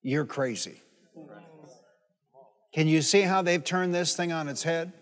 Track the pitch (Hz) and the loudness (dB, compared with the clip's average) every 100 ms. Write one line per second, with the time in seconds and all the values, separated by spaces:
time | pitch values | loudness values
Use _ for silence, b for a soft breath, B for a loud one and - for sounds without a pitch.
0 | 135 143 135 - 131 107 - - _ _ | -2 -2 -2 -2 -4 -4 -8 -12 _ _
1 | _ - 147 104 - 156 151 - _ _ | _ -20 -20 -20 -20 -20 -20 -20 _ _
2 | _ _ _ - - _ _ 156 156 156 | _ _ _ -20 -20 _ _ 0 2 4
3 | 147 196 185 190 175 175 - 185 180 175 | 4 4 4 2 2 0 0 -2 0 0
4 | 175 - 175 165 147 135 165 165 175 - | 0 -2 -2 -4 -6 -6 -2 -2 -4 -12